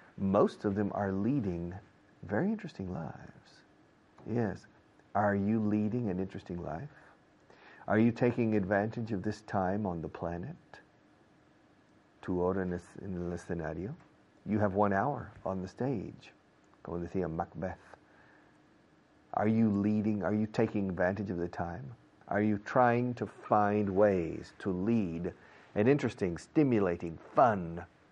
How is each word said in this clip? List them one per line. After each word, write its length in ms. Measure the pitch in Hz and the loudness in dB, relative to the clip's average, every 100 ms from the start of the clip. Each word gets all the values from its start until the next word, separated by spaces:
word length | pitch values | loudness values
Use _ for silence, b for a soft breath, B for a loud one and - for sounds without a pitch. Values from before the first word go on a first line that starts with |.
| B - | B -4
most 460 | 98 98 208 - 104 | 2 4 4 2 -2
of 100 | 101 | 0
them 160 | 98 | -2
are 180 | 98 98 | -2 -2
leading 600 | 95 113 143 98 85 87 95 - _ _ _ | 0 0 0 -2 -4 -6 -10 -16 _ _ _
very 260 | 95 104 190 | -4 -2 0
interesting 460 | 214 160 - 90 | -4 -8 -10 -8
lives. 680 | 87 82 - - - - - _ _ _ _ _ - - | -6 -8 -12 -18 -20 -20 -20 _ _ _ _ _ -16 -4
Yes. 360 | 117 107 87 - _ _ _ _ 101 | -2 -2 -4 -14 _ _ _ _ 2
Are 200 | 104 101 | 2 2
you 240 | 98 113 | 2 2
leading 500 | 104 107 107 123 113 | 2 2 0 0 -2
an 100 | 90 | -2
interesting 420 | 95 98 - 87 | -4 -8 -8 -8
life? 280 | 73 80 147 B B B _ _ _ B B B - | -6 -8 -10 B B B _ _ _ B B B 0
Are 120 | 107 | 4
you 120 | 117 | 4
taking 440 | 117 123 120 113 107 | 4 2 4 2 2
advantage 560 | 92 101 110 123 110 | 4 2 2 -2 -4
of 120 | 98 | -2
this 180 | 104 104 | -2 -4
time 440 | - 101 92 104 98 | -4 -2 0 0 -2
on 160 | 85 | -4
the 80 | 78 | -6
planet? 460 | - 85 87 123 175 _ - - _ _ _ _ _ _ _ _ _ _ _ _ _ | -6 -6 -6 -8 -14 _ -20 -20 _ _ _ _ _ _ _ _ _ _ _ _ _
Tu 200 | - 90 | -4 0
hora 200 | 90 95 | 0 0
en 120 | 92 | -2
el 600 | 87 - - 98 90 87 | -4 -8 -12 -8 -6 -6
escenario. 640 | 87 - 85 78 80 101 170 - _ _ _ - | -6 -6 -6 -4 -6 -8 -10 -18 _ _ _ -4
You 140 | 107 | 0
have 140 | 104 | 2
one 180 | 95 104 | 2 2
hour 400 | 98 131 131 92 - 92 | 2 0 -4 -10 -8 -6
on 160 | 95 | -6
the 60 | 90 | -6
stage, 680 | - 127 110 87 - - - _ _ _ _ | -4 -4 -4 -6 -12 -20 -20 _ _ _ _
como 160 | - 87 | -8 -8
decía 300 | 85 95 85 | -4 -4 -2
Macbeth. 480 | 82 85 - 92 - - - b b b b b b _ _ _ _ _ _ _ - | -4 -6 -6 -8 -8 -16 -20 b b b b b b _ _ _ _ _ _ _ 0
Are 120 | 107 | 2
you 220 | 113 110 | 4 4
leading? 540 | 101 104 107 104 104 | 4 2 2 2 0
Are 100 | 87 | 0
you 140 | 107 110 | 0 0
taking 420 | - 110 107 98 | 0 0 0 -2
advantage 400 | 87 90 101 95 | 0 0 0 -4
of 80 | 87 | -4
the 100 | 87 | -4
time? 380 | - 85 82 67 117 _ _ - | -4 -6 -8 -12 -16 _ _ -4
Are 140 | 104 | 0
you 160 | 107 101 - | 2 0 2
trying 480 | 131 120 120 123 120 | 4 6 4 0 -4
to 120 | 107 | -8
find 640 | - - 107 104 107 101 | -8 2 4 4 2 2
ways 640 | 95 104 92 82 76 - - | 6 6 4 0 -6 -12 -8
to 100 | 104 | -4
lead 600 | 90 104 117 90 82 87 B B B B 104 | -2 2 2 0 -4 -6 B B B B 2
an 120 | 113 | 4
interesting, 500 | 147 120 - 92 82 | 4 0 -2 -4 -4
stimulating, 800 | - 156 139 113 92 85 85 80 - - | -2 2 4 4 2 0 -6 -10 -2 4
fun, 480 | 123 98 82 85 - _ _ | 4 4 -4 -8 -12 _ _